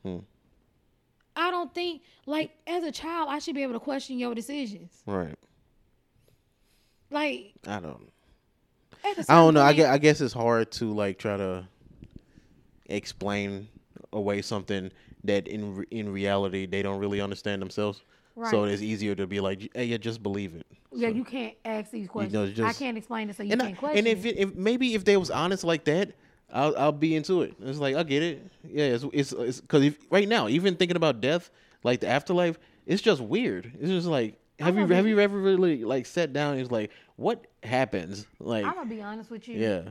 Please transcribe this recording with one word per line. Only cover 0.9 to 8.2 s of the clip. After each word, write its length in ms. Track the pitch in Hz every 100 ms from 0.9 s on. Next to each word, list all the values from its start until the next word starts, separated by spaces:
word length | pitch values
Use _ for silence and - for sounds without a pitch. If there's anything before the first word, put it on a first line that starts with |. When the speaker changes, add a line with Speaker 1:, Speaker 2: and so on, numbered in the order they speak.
| _ _ _ _ -
Speaker 2:
I 140 | 349
don't 240 | 359 320
think, 280 | 349 349 311 _ _ -
like, 260 | 302 302 _
as 200 | - 349
a 80 | 330
child, 360 | - 311 339 302
I 120 | 294
should 160 | 330 277
be 60 |
able 80 | 269
to 80 | 233
question 380 | 269 269 269 254
your 160 | 240 233
decisions. 680 | 233 285 240 196 170 _
Speaker 1:
Right. 300 | - 98 82 - _ _ _ _ _ _ _ _ _ _ _ _ _ _ _ _ _
Speaker 2:
Like, 420 | 294 302 247 196 _ -
Speaker 1:
I 140 | 104
don't 300 | 80 58 57 _